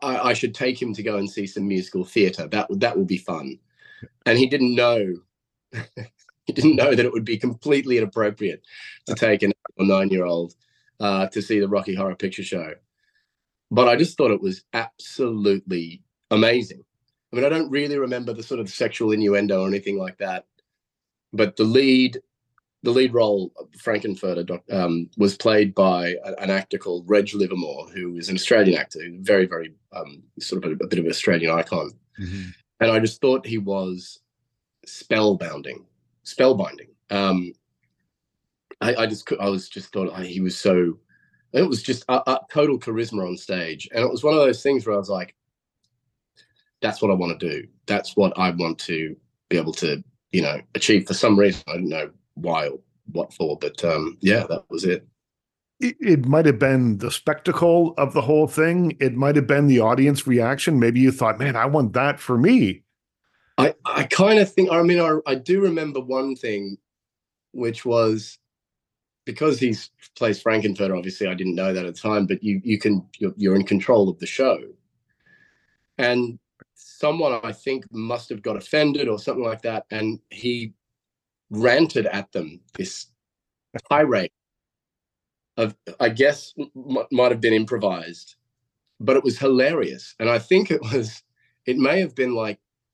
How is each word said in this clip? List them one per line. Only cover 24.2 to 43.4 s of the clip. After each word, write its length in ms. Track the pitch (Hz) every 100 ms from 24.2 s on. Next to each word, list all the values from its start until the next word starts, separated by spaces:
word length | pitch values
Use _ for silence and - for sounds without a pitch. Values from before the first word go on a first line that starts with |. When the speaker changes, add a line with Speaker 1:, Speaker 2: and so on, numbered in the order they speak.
| 95 87
Speaker 1:
doc-, 280 | 87 87 -
um, 360 | 95 87 85 85 -
was 200 | 101 98
played 380 | 113 107 101
by 420 | 92 95 90 87 90
a, 100 | - 90
an 100 | 95
actor 280 | 95 95 95
called 300 | 98 87 87
Reg 240 | 104 101
Livermore, 560 | 104 95 92 78 69 80
who 260 | 92 90 87
is 120 | 85
an 60 |
Australian 460 | 92 - 117 95 82
actor, 180 | 69 80 85 87
very, 260 | 95 98 92
very, 260 | 85 82 78 _
um, 300 | - 76 71 _ -
sort 240 | - 92
of 80 | 87
a, 120 | 78
a 40 | -
bit 100 | 87
of 60 |
an 60 | 82
Australian 460 | 82 - 85 82 82
icon. 360 | 85 87 76 - _ -
Speaker 2:
Mm-hmm. 320 | 92 98 90 87 _ -
Speaker 1:
And 100 | 113
I 80 | 113
just 220 | 110 -
thought 260 | 135 131 110
he 120 | 113
was 600 | 98 98 95 90 - - _ _ _ _ _ _ -
spellbounding, 1000 | - - 110 107 95 85 73 69 65 _ _ _ _
spellbinding. 640 | - - 131 117 92 - - _ -
Um, 420 | 101 98 92 90 - _ _ _ _ _ _ _ _ _ _ _ -
I, 140 | - 123
I 100 | 113
just 200 | 104 -
cou-, 120 | 139
I 120 | 101
was 180 | 95 -
just 240 | - -
thought, 200 | 101 92
I, 120 | 92
he 160 | 92 90
was 180 | 92 -
so, 400 | 104 92 87 80 _ _ _ _ _
it 160 | 127 175
was 140 | 117
just 220 | - 123 -
a, 200 | 123 -
a 120 | 131 -
total 280 | 156 147 127
charisma 500 | - 110 110 110 90
on 80 |
stage. 520 | 92